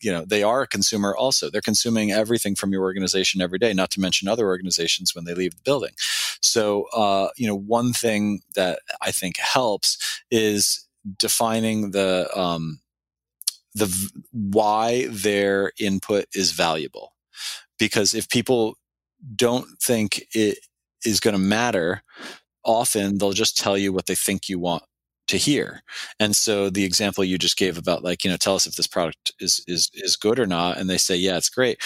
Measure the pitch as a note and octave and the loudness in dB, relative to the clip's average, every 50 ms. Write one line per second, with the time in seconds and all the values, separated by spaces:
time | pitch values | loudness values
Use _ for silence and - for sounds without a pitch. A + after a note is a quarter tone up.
0 | A2+ G#2+ F2+ E2+ E2 F#2+ G#2+ G#2 G2+ G#2+ A#2+ C3+ B2+ - - G2+ F#2+ - A2+ G#2 | -4 -2 -2 -2 -2 0 0 2 4 4 2 2 0 -2 -2 -2 0 0 0 0
1 | G2+ G2+ - - B2+ C3+ - - - D2 C#2+ G#2 - A2+ G#2 - - A#2+ A2+ A2 | 0 0 0 0 0 0 0 0 -2 -2 -4 -4 -2 0 0 0 2 2 0 0
2 | G#2+ G#2 G2 G#2+ A2 G#2+ A#2+ A2 - G#2 G2 - - G2 G2 F#2+ F#2+ F#2 F#2 G2 | 2 2 2 2 2 2 2 0 0 0 -2 -2 -2 -2 0 0 0 -2 -2 -2
3 | F#2+ F2+ - F#2+ F#2 - - F#2+ F2+ F2 F#2 F#2+ A#2+ A2+ G2 F#2+ F#2 - - G2 | 0 0 2 2 2 2 2 0 0 -2 0 0 2 2 2 2 0 0 0 0
4 | F#2 F2+ - - F#2+ G2 A2+ A#2+ G#2+ F#2+ F#2 F#2 F#2+ F2+ E2+ - E2+ E2 - - | 0 0 0 0 0 0 0 2 2 0 0 -2 -2 -2 -2 -2 0 0 -2 -2
5 | F#2 - - F2 E2+ F2 F2 F2+ F#2 F2 - - - C3 C#3+ C3 - - - - | -2 -4 -4 -4 -6 -6 -4 -2 -2 -2 -4 -4 -2 0 0 0 -2 -6 -6 -6
6 | - - - - - - - - - - - A#2 G#2+ G#2 G#2 G#2 - - - A2+ | -6 -4 -2 -2 -4 -4 -4 -2 0 2 2 4 2 2 2 0 0 -2 0 2
7 | G#2+ G2+ G2 G2 G2 - - - B2 G#2+ G2+ G2 G2 G#2 A#2 A#2 A#2+ B2 A#2 - | 2 4 4 2 2 0 -2 -2 -2 0 0 -2 -2 0 0 2 2 2 0 0
8 | - A#2 G#2+ G#2 G#2 G#2 G2+ - - - - G2 F#2 F2+ D#2+ - - - - - | 0 2 2 2 2 0 -2 -4 -6 -6 -2 0 0 0 -2 -4 -6 -10 -10 -8
9 | - - - - G2 F2+ E2+ - - - - C3+ B2+ A2 G2+ - - - - - | -4 -4 -4 -2 -4 -4 -4 -4 -2 0 2 2 2 2 0 0 0 -2 -2 -2
10 | - - - - - - B2 A2+ A2 G#2+ G#2 G2+ G2 - - - - _ _ _ | -4 -8 -8 -8 -4 0 2 2 4 4 2 2 0 0 -2 -4 -8 _ _ _
11 | - G2+ F#2+ - - G#2+ - - A#2 A2+ A2 A2+ A2+ A2 A2 G#2+ G#2+ G2+ F#2 G2 | -16 -10 -4 -2 -2 0 0 0 0 0 0 0 0 0 0 0 -2 0 0 2
12 | G2 F#2+ F#2 F#2 F2 - - G2 F2+ F2 E2+ E2 D#2+ D#2+ D2+ - _ _ _ _ | 2 2 2 2 0 0 -2 -2 0 0 0 -2 -4 -6 -8 -10 _ _ _ _
13 | _ _ _ _ _ _ _ - - - - - _ _ - G#2 G#2+ F#2 F#2 F#2 | _ _ _ _ _ _ _ -12 -8 -8 -8 -8 _ _ -4 -2 0 0 0 -2
14 | G2 G2 - - - _ - A#2 G2+ G2 G2 A2 G#2+ G#2+ G#2+ A2 A2+ A#2 A#2+ B2 | -4 -6 -10 -14 -18 _ -6 -4 -2 2 4 4 4 4 4 2 2 2 2 0
15 | C3 B2 A2+ G2+ F#2 G#2+ G2+ G2+ G2+ G2 G2 G2 G2 F2+ - - G#2+ G2 G2 F#2+ | 0 -2 -2 -2 0 2 2 4 4 4 2 2 0 -2 -2 -2 -2 0 0 -2
16 | - - G#2+ G2 F2 - - G2 F#2 D#2+ D#2+ E2 F2 E2 D#2+ D#2+ D2 B1+ - G#1 | 0 0 0 0 0 -2 -2 -2 0 0 0 0 0 0 0 -2 -4 -6 -10 -14
17 | G#1 - _ _ _ _ - - - - - - - _ _ - A2 G#2 - A2+ | -18 -20 _ _ _ _ -16 -12 -10 -10 -10 -12 -14 _ _ 0 0 2 2 2
18 | G2+ - - A2 - - - B2 A2+ - B2+ A#2+ A2 A2 - - _ _ _ _ | 2 2 0 -2 -2 -2 0 0 2 2 2 2 2 0 -4 -8 _ _ _ _
19 | _ _ _ _ F#3 B2+ G#2+ G2 B2 A#2 B2 B2+ - - - - - - A#2+ A2 | _ _ _ _ -20 -8 -2 0 2 2 2 0 -2 -6 -8 -4 -2 0 0 2
20 | G#2+ G2+ - - - - - A2+ G#2+ G#2 F#2+ - - - _ _ _ _ _ _ | 0 0 -2 -6 -8 -4 0 2 2 2 2 -2 -6 -18 _ _ _ _ _ _
21 | - A2+ G2+ F#2+ - A#2 G2+ F#2+ F#2+ G2 G#2 A2+ A#2+ A#2+ G#2+ F#2 E2 E2+ G2 G2+ | -2 -2 0 2 2 2 2 2 2 2 2 2 0 0 0 0 0 0 -2 -4
22 | - _ - - - - - - _ _ _ _ - - A2+ A#2 B2 - - G#2+ | -6 _ -20 -18 -16 -16 -18 -18 _ _ _ _ 0 2 2 2 2 0 0 0
23 | G2 G2 G2+ F#2+ G2+ G2 G2 G2 A2 - - - - G#2 G2 G2+ G2 G2 F#2+ F#2 | 0 0 0 0 0 0 0 2 0 0 0 0 0 2 2 2 2 0 0 -2
24 | - - F#2 - - - G2 F#2+ - - F#2+ F2 F2 F2 E2+ D#2+ - _ _ _ | -2 -2 -2 -2 0 0 -2 -2 -2 -4 -4 -2 -2 -2 -2 -2 -4 _ _ _
25 | _ _ _ _ _ - G2 G2 - C#3+ D3 A2 - - - - - - - - | _ _ _ _ _ -2 0 0 2 2 2 2 0 -2 -6 -14 -18 -16 -14 -14
26 | - - - - G#2+ G#2 G#2 - - A2+ G#2 G2+ G2 G2 F#2 G2+ G2 F#2 F2 - | -12 -10 -4 0 0 2 2 2 0 0 0 0 0 0 0 0 -2 0 0 0
27 | G#2+ G2+ F2 G2+ G2 F#2 F#2 E2+ F2 E2+ - - G2 F#2 E2 E2+ D2+ F#2 F2 - | 0 -2 0 -2 -2 -2 -2 -2 -2 -2 0 0 0 0 -2 -2 -2 -2 -2 -2
28 | C#2+ F2 F2 - - G2 F2+ F2 - G2+ G2 F2+ - D#2+ - - E2 - - F#2+ | -2 -4 -4 -2 -2 -2 -2 0 0 0 0 0 0 -2 -4 -4 -6 -4 -2 -2
29 | E2+ D#2+ - - - - - - - E2+ - - - F2 F2 E2 - - - - | -2 -2 -4 -6 -8 -10 -8 -6 -2 -2 -2 -2 -2 -4 -2 -2 -2 -2 -4 -6
30 | - - - - - G#2 A#2+ C3 A#2 F#2+ F2 E2+ F2 F2 - - G2 F#2 F2+ F2 | -4 -4 -2 0 2 2 2 2 2 0 0 0 0 0 -2 -2 -2 -2 0 0
31 | - - F#2 F2 F#2 F#2+ F2+ E2 - - - B2+ B2+ A#2+ - - - | 0 2 2 2 2 0 0 0 -2 -2 0 0 0 0 0 -2 -6